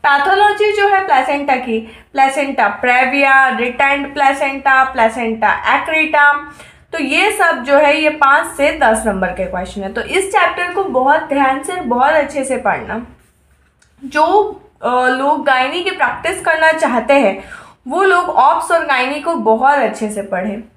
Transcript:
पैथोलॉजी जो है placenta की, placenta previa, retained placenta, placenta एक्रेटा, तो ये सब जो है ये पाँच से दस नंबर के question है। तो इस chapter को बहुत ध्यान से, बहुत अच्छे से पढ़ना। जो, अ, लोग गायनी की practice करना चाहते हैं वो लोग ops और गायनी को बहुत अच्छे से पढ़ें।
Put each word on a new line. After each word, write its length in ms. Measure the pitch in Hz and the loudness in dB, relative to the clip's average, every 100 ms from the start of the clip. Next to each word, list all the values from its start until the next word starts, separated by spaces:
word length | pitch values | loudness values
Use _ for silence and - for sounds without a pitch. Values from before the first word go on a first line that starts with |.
पैथोलॉजी 680 | 302 285 277 392 415 403 415 | 2 2 2 4 2 2 0
जो 160 | 415 403 | 2 2
है 180 | 392 381 | 2 2
placenta 500 | 269 262 285 285 254 | 0 2 -2 -2 -2
की, 240 | 240 220 220 - - | -2 -6 -6 -20 -10
placenta 540 | 277 269 277 277 262 208 - | 0 0 0 -4 0 0 0
previa, 680 | 247 247 254 277 277 269 262 226 | 0 2 2 2 4 4 4 0
retained 560 | 240 240 277 285 285 | -4 0 0 0 -4
placenta, 720 | 294 277 285 277 269 269 262 | 0 0 0 -4 -2 2 2
placenta 720 | 262 254 220 240 226 220 214 - - 269 | 2 0 0 0 -6 -2 0 0 0 -2
एक्रेटा, 560 | 277 311 311 302 285 285 311 - - - _ | 0 -2 2 4 4 2 -6 -18 -20 -20 _
तो 60 | 330 | -6
ये 320 | 269 311 403 | -2 0 0
सब 320 | 403 349 269 | 2 0 0
जो 140 | 247 277 | 2 4
है 180 | 294 311 | 4 2
ये 80 | 302 | 0
पाँच 360 | 302 269 285 330 - | 2 2 2 0 -2
से 140 | 285 311 | -2 2
दस 220 | 254 220 220 | 2 2 -2
नंबर 220 | 190 180 | -2 -4
के 180 | 180 180 | -4 -6
question 360 | 180 185 202 | -6 -8 -10
है। 100 | 196 | -8
तो 80 | 233 | -8
इस 260 | 226 330 381 | -4 -2 0
chapter 440 | 403 349 - 349 | 0 0 -2 -4
को 100 | 359 | -4
बहुत 380 | 381 254 262 311 311 | -2 0 2 2 0
ध्यान 320 | 285 269 269 | 0 0 0
से, 120 | 294 359 | -4 -6
बहुत 380 | 254 240 277 | -4 0 2
अच्छे 300 | 311 285 294 | 2 0 -4
से 140 | 262 247 | -4 -2
पढ़ना। 440 | 208 151 - 214 240 - _ _ _ _ _ _ _ _ | -2 -4 -6 -10 -12 -20 _ _ _ _ _ _ _ _
जो, 240 | 269 294 311 403 415 - - _ | -6 0 2 2 0 -6 -20 _
अ, 60 | 240 247 254 | -2 0 0
लोग 340 | 262 277 294 285 | 0 0 0 2
गायनी 380 | 254 262 339 | 2 0 -2
की 80 | 349 | -6
practice 480 | 370 240 - 330 349 349 | -2 -2 -2 -6 -4 -2
करना 260 | 320 320 | 2 2
चाहते 420 | 320 302 240 226 | 2 0 -2 2
हैं 300 | 277 214 190 - - - _ 247 | 2 2 -2 -12 -20 -20 _ -6
वो 160 | 320 | 0
लोग 260 | 381 359 359 | 2 2 0
ops 420 | - 269 330 - | 2 2 2 0
और 140 | 330 294 | -2 0
गायनी 340 | 254 254 294 | -2 -2 -4
को 120 | 311 302 220 | -4 -2 0
बहुत 300 | 220 262 285 | 2 2 2
अच्छे 320 | 226 214 214 | 0 -4 -8
से 100 | 208 196 | -6 -6
पढ़ें। 280 | 185 208 214 - | -6 -6 -8 -12